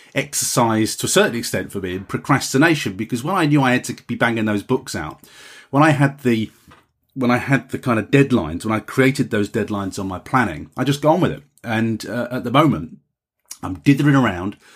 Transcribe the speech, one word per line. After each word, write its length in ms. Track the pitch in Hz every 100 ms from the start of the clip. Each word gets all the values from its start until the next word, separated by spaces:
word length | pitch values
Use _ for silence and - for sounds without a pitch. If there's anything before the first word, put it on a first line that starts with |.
| - -
exercise, 800 | 123 - - - 117 110 110 -
to 120 | 113
a 20 |
certain 260 | 185 208 117
extent 380 | - 104 -
for 80 | 101
me, 140 | 92 92
in 100 | 101
procrastination, 920 | 117 - 135 - 131 165 151 117 95
because 260 | 113 120
when 140 | 139 190
I 100 | 156
knew 160 | 147
I 120 | 131
had 100 | 123 -
to 80 | 113 -
be 100 | 117
banging 300 | 120 113 110
those 180 | 104
books 320 | - 127 - 98
out, 240 | 76 - - - - - -
when 140 | 139
I 60 | 160
had 320 | 143 143 143
the, 300 | 123 113 107 _ _ - _ _ _ -
when 160 | 120
I 60 | 123
had 340 | 120 135 -
the 80 | -
kind 200 | 127 113
of 120 | 101
deadlines, 520 | 139 139 120 78 85
when 100 | 107
I 60 | 110
created 500 | - - 131 139 117
those 200 | 107 101
deadlines 500 | 117 101 104 98 90
on 80 | 95
my 120 | 90
planning, 520 | - 131 110 76 78 -
I 80 | 131
just 160 | 143
got 140 | 151 165
on 60 |
with 120 | 127
it. 100 | 71 - _ 113
And, 400 | 113 113 110 -
uh, 240 | 113 117
at 140 | 127 120
the 60 |
moment, 480 | 127 156 87 82 - _ _ _ _ - -
I'm 180 | - 95
dithering 360 | - 139 147 139
around, 400 | 120 90 95 - _